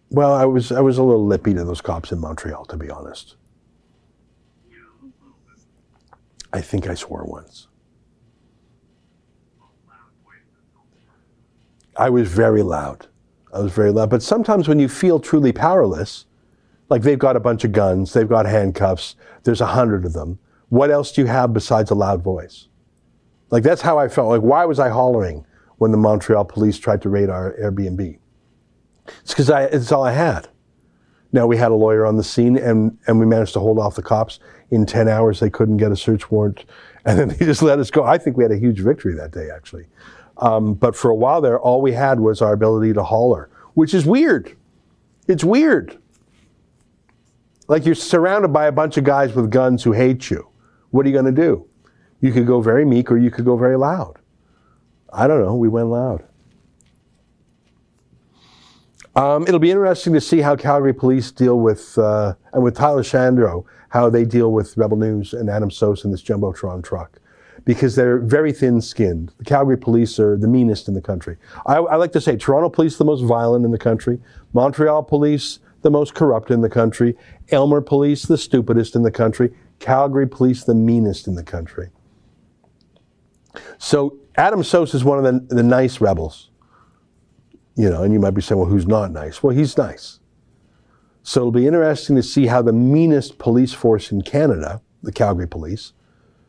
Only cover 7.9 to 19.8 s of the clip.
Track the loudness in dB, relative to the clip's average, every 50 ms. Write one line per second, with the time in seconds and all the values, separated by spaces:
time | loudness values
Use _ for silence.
7.9 | _ _ _ _ _ _ _ _ _ _ _ _ _ _ _ _ _ _ _ _
8.9 | _ _ _ _ _ _ _ _ _ _ _ _ _ _ _ _ _ _ _ _
9.9 | _ _ _ _ _ _ _ _ _ _ _ _ _ _ _ _ _ _ _ _
10.9 | _ _ _ _ _ _ _ _ _ _ _ _ _ _ _ _ _ _ _ _
11.9 | -4 -2 0 2 2 0 0 0 0 2 2 4 2 2 0 -2 -4 -8 -8 -10
12.9 | -14 -16 -20 _ _ _ _ _ _ _ _ _ -8 -6 -6 -4 -2 0 2 2
13.9 | 2 2 0 0 -2 -2 0 -2 -2 -2 0 0 0 0 2 2 2 2 2 0
14.9 | -2 -2 0 0 0 0 0 0 0 2 2 2 0 2 0 2 2 2 2 0
15.9 | -2 -4 -8 -10 -12 -20 -20 _ _ _ _ _ _ _ _ _ _ _ _ -2
16.9 | -2 0 2 2 2 2 2 0 0 0 0 -2 -2 -2 -4 -2 0 0 0 0
17.9 | 0 -2 -2 -2 0 0 2 2 2 0 2 2 0 0 0 -2 -2 -2 -2 -2
18.9 | -2 -4 -8 -16 -18 _ _ -20 -14 _ -2 -2 0 0 -2 -2 0 0